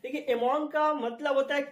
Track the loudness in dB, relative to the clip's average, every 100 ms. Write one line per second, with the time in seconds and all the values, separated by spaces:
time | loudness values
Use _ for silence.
0 | -8 -6 0 2 2 2 0 2 2 2
1 | -4 -4 0 2 2 -2 -2